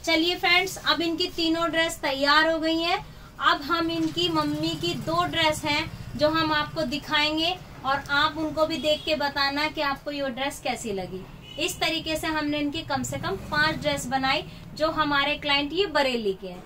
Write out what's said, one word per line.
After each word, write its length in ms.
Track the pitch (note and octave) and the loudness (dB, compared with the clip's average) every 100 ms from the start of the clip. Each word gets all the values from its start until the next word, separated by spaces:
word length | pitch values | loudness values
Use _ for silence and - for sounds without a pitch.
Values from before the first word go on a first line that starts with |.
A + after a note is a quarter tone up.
चलिए 320 | - D#4+ E4+ F4+ | 2 2 2 2
friends, 400 | F4+ F4+ F#4+ D4+ | 4 4 2 -2
अब 240 | C#4 D4+ | 0 2
इनकी 260 | E4+ D#4+ F4+ | 0 0 -2
तीनों 440 | - E4 E4 E4+ | 0 0 2 2
ड्रेस 280 | D#4+ E4 E4 | 2 0 0
तैयार 500 | D4+ C4+ C#4+ D4+ D#4+ | -2 2 6 6 6
हो 60 | D#4+ | 4
गई 200 | D#4+ E4 | 2 0
हैं। 260 | E4+ G4 - - - - | 0 0 -4 -16 -18 0
अब 220 | C#4+ F4 | 2 2
हम 280 | C#4 E4 E4 | 2 0 0
इनकी 380 | E4 D#4+ E4 F4 | 0 -2 0 0
मम्मी 400 | D#4 D4 D4 D#4+ E4 | 2 0 0 -2 -2
की 120 | E4+ | -4
दो 300 | B3+ C4 E4 | -4 0 0
ड्रेस 380 | F4 E4 D#4 D4+ | 2 2 2 2
हैं 260 | D4+ D4 D#4+ - - A#3 | 0 0 -2 -8 -10 0
जो 120 | D4+ | 2
हम 240 | D#4+ D#4 | 4 2
आपको 300 | D4+ D4 D#4+ | 2 0 -2
दिखाएंगे 720 | C#4 C#4+ - D4+ D4+ D#4 E4 F4+ - - | -2 -4 0 2 2 2 0 -2 -10 -8
और 180 | C4 C#4 C#4 | -2 -2 0
आप 240 | C#4+ D#4 D4+ | 2 2 0
उनको 280 | D#4 D4 D#4 | -4 0 0
भी 100 | D#4+ | 2
देख 260 | D4+ D4+ | 0 0
के 100 | - | 0
बताना 520 | D4+ C#4+ C#4+ C#4 C#4+ D4+ | 0 0 0 0 0 -2
कि 120 | D#4 | -2
आपको 300 | C#4+ C4+ D4+ | -2 -2 -6
ये 180 | C#4+ C#4 | -4 -4
ड्रेस 300 | A#3+ C#4 C#4+ | -2 -4 -4
कैसी 280 | C4 A#3 A3+ | -4 -4 -4
लगी। 280 | G3 F3+ F#3 - - - - | -6 -6 -8 -12 -16 -14 -6
इस 140 | F4 - | -4 -2
तरीके 360 | F4 D#4+ D#4+ D#4 | -2 -2 -2 -2
से 100 | D#4+ | -2
हमने 320 | D#4 D4 D4 | -2 0 0
इनकी 240 | D4 D#4+ | -2 -4
कम 200 | D#4+ C4+ | -4 -4
से 160 | B3 C#4 | -2 -4
कम 180 | E4 F#4+ - | -4 -4 -2
पांच 260 | D4+ D#4 C#4+ | 2 2 2
ड्रेस 300 | D4 C#4 C4+ | -2 -2 0
बनाई 380 | C4+ C4+ D4+ - - - | 0 2 0 -2 -14 -14
जो 160 | - D#4 | -2 0
हमारे 440 | D#4+ D4+ C#4+ C#4+ | 2 2 2 2
क्लाइंट 380 | C#4+ D4 C#4+ C#4+ | 0 0 0 2
ये 140 | D#4+ G4+ | 0 2
बरेली 460 | D4 C4 A#3+ G#3 | 4 2 2 0
के 160 | F#3 F#3 | -2 -8
हैं। 140 | F3+ | -12